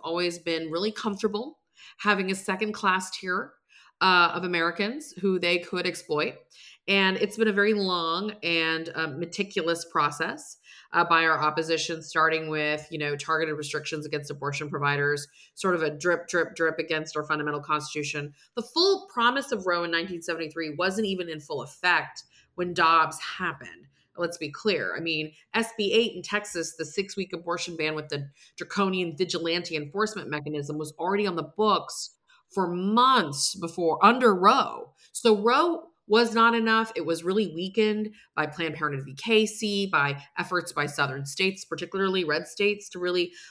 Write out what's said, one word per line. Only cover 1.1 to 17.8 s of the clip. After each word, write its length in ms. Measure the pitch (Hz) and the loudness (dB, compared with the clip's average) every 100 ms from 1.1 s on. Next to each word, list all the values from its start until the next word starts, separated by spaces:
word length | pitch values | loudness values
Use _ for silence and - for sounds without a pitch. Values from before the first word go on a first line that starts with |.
| 196 214 208 277 - _ _ - - | -2 -2 -2 -8 -14 _ _ -20 -2
having 320 | 208 196 190 | 2 2 0
a 60 | 190 | -2
second 380 | - 190 214 | -4 -2 -4
class 360 | 208 196 185 185 | 0 0 0 -2
tier, 440 | - 185 185 262 _ _ _ _ _ | -8 -4 -4 -6 _ _ _ _ _
uh, 300 | 185 180 170 | 4 6 6
of 100 | 175 | 2
Americans 720 | 180 175 170 170 208 285 - | 0 0 0 0 -2 -4 -12
who 260 | - 196 185 | -2 0 2
they 200 | 175 175 | 2 2
could 280 | 175 180 180 | 0 -2 -2
exploit. 480 | - - 151 190 - _ - - - - | -4 -2 0 0 -4 _ -20 -20 -10 2
And 300 | 196 190 190 | 4 4 2
it's 200 | 196 220 | -2 2
been 100 | 220 | 2
a 60 | |
very 200 | 202 208 | 4 4
long 580 | 208 190 180 165 170 208 202 | 2 0 0 0 -2 -4 -4
and, 480 | 170 165 160 160 160 - | -2 0 2 -2 -4 -4
uh, 120 | 160 | -4
meticulous 800 | 135 165 - 196 190 160 165 - | -4 -8 -6 -4 -2 0 -2 0
process, 720 | 165 147 143 170 151 - - - - _ | 0 0 0 -4 -4 -14 -18 -20 -20 _
uh, 120 | 170 170 | 0 4
by 180 | 165 | 4
our 160 | 165 156 | 6 4
opposition, 640 | 151 156 160 160 160 160 | 2 0 0 0 -2 -6
starting 480 | - 165 160 160 156 | -2 2 4 2 -2
with, 380 | 156 151 151 151 | -2 0 -2 -4
you 80 | 160 | -4
know, 180 | 147 147 | -4 -4
targeted 400 | - 160 160 151 | -2 0 0 -2
restrictions 500 | 143 151 - 156 151 | -4 -6 -6 -6 -4
against 260 | 147 143 | -6 -6
abortion 380 | 143 139 139 151 | -6 -4 -4 -6
providers, 580 | 143 143 143 143 143 143 _ - | -2 0 2 2 0 -4 _ -20
sort 220 | - 190 175 | -2 0 2
of 80 | |
a 80 | 156 | 0
drip, 360 | 147 175 170 - | 0 2 2 2
drip, 280 | 175 160 - | 0 0 0
drip 240 | 160 160 | 0 0
against 360 | 156 156 156 151 | -2 -4 -2 -6
our 80 | |
fundamental 380 | 147 151 147 143 | -2 -2 -2 -4
constitution. 720 | 143 151 | -4 -4